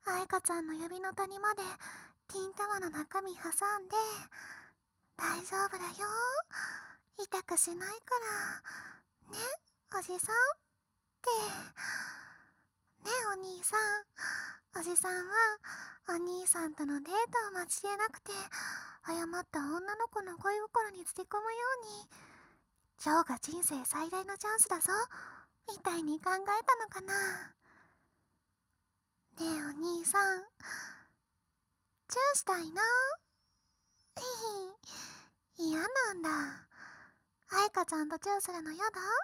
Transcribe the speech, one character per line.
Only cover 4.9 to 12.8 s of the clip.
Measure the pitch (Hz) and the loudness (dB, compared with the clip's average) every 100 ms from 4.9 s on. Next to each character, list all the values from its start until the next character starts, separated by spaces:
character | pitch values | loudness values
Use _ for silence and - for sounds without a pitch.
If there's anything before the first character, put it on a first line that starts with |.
| _ _ - | _ _ -4
「大 | 339 339 370 | 0 0 -2
丈 | 381 392 | 0 0
夫 | 392 | 0
だ | 349 | -6
よ。 | - 415 440 494 539 698 - 855 - - - _ - | -4 -2 2 2 2 -2 -4 -4 -6 -10 -18 _ -10
痛 | 392 381 | -4 -4
く | - 339 | 0 2
し | - 349 | 2 2
な | 370 | -6
い | 440 | -8
か | - 494 | -2 0
ら。 | 453 415 427 - - - - - _ _ - 415 | 0 -2 -2 -6 -10 -12 -12 -16 _ _ -14 -6
ね、 | 466 622 _ _ _ 392 | -4 -4 _ _ _ -6
お | |
じ | 359 359 | -2 -2
さ | - | 2
ん？」 | 440 | 4
っ | 508 605 _ _ _ _ _ _ | 4 4 _ _ _ _ _ _
て。 | - 453 415 392 - - - - - - - - - _ _ _ | 0 2 0 -4 -10 -8 -6 -4 -6 -10 -14 -18 -20 _ _ _